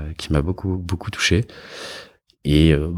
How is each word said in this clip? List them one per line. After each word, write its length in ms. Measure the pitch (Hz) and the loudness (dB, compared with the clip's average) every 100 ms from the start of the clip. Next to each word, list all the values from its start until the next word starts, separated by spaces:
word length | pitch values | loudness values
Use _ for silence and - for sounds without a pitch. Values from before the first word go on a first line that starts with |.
| 76 80 | -8 -8
qui 140 | - | -2
m'a 100 | 76 | 0
beaucoup, 360 | 76 92 95 92 | 0 -2 -4 -4
beaucoup 340 | 87 90 - | -4 -6 -6
touché. 340 | - - 85 117 - - - - - - _ _ _ 71 | -4 0 0 0 -10 -18 -16 -14 -16 -18 _ _ _ 2
Et, 260 | 76 80 | 6 6
euh, 180 | 73 78 | 4 0